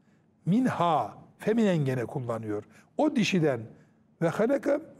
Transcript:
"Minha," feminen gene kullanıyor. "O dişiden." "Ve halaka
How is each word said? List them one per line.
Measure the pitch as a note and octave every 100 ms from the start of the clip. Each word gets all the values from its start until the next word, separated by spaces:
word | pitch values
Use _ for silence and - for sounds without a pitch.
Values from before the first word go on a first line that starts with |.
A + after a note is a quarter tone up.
| _ _ _ _ D#3
"Minha," | A3 B3+ - E3+ D3 G#2 - - -
feminen | G#3 A3+ G#3 E3+
gene | C3 B2+ A2+
kullanıyor. | D3 A#2 A2+ A2 G#2 - - _ -
"O | D4+ B3
dişiden." | F#3 F#3 D3+ A#2+ A2 - - _ _ -
"Ve | E3
halaka | D3+ D3 C#4 - D4 -